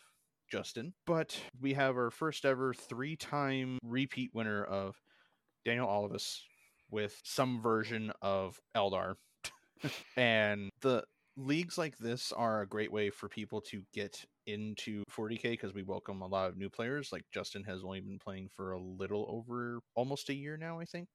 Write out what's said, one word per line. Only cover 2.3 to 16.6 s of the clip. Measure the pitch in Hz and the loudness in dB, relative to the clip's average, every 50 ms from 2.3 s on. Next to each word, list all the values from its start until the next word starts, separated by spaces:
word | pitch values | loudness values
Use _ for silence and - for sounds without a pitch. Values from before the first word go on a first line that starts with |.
| 147 - - | 0 2 4
ever | 139 135 127 131 131 | 4 4 4 2 0
three-time | 120 - - - 120 117 135 151 160 - - - 147 147 143 135 135 131 131 127 127 127 117 | 0 -2 -6 -8 -6 -4 -4 -4 -4 -6 -4 -2 0 2 2 2 2 2 0 0 -2 -4 -4
repeat | 117 117 131 139 131 - 127 127 - | 0 2 2 2 2 0 -2 -4 -2
winner | - 113 113 110 104 101 101 | -2 0 0 2 2 0 0
of | - 95 98 98 95 98 - _ _ _ _ _ _ _ _ _ _ _ _ _ | 0 0 0 0 -2 -4 -10 _ _ _ _ _ _ _ _ _ _ _ _ _
Daniel | 113 117 120 127 | 2 2 4 4
Olivis | 101 101 104 104 104 - 104 - - - - - - _ _ _ _ _ _ _ - | 4 4 2 2 0 -2 -4 -4 -4 -6 -8 -10 -16 _ _ _ _ _ _ _ -4
with | 107 107 107 101 - - - | -2 -2 0 -2 -4 -8 -10
some | - - - 135 127 123 117 | -2 0 2 2 2 2 2
version | 113 117 113 110 110 107 117 110 110 107 - - | 4 4 4 4 4 2 -2 -2 -2 -4 -4 -2
of | - 98 98 98 95 92 - - - _ - | 2 2 2 2 2 -2 -4 -10 -14 _ 2
Eldar. | 117 101 98 95 92 92 92 95 - _ _ _ _ - - - - _ _ _ - | 4 4 4 2 2 0 -2 -4 -6 _ _ _ _ -14 -14 -12 -14 _ _ _ -6
<laughs> | - 143 - - - - - | -4 -4 -4 -6 -10 -2 2
And | 127 123 117 113 110 107 104 104 101 101 95 - _ | 4 6 8 8 8 8 6 4 2 -2 -6 -6 _
the | - 135 127 117 - - _ _ _ _ _ | 4 4 4 4 2 -2 _ _ _ _ _
leagues | 135 135 135 147 165 180 170 - | -4 0 2 2 2 2 0 -2
like | 180 165 147 131 - | -2 -2 -2 -4 -4
this | 113 117 120 123 - - | -4 -2 -2 -2 -2 -4
are | - 110 120 113 110 107 | 0 2 4 4 4 2
a | 101 98 | 2 0
great | 107 107 107 - | 0 0 0 0
way | - 107 104 101 | 2 2 2 2
for | - - - 101 | 0 -2 -8 -8
people | - 110 107 98 - 107 | -6 -6 -6 -4 -4 -6
to | - - - 104 95 - | -4 -6 -8 -10 -10 -8
get | - 104 101 98 - - - - _ _ _ | -6 -4 -4 -4 -6 -12 -16 -18 _ _ _
into | 110 104 104 107 107 104 - - 110 107 104 101 - | -6 -6 -4 -4 -4 -6 -6 -6 -4 -4 -4 -6 -6
forty | - - 110 107 117 | -4 -4 -2 -2 -2
K | 110 - 120 117 | 0 0 0 0
'cause | - - 98 95 | -2 -4 -6 -6
we | 101 | -6
welcome | 95 98 95 95 - - 98 95 | -4 -4 -4 -6 -6 -8 -8 -8
a | 92 92 | -4 0
lot | 98 95 95 92 | 2 2 2 2
of | 90 | 0
new | 92 | -2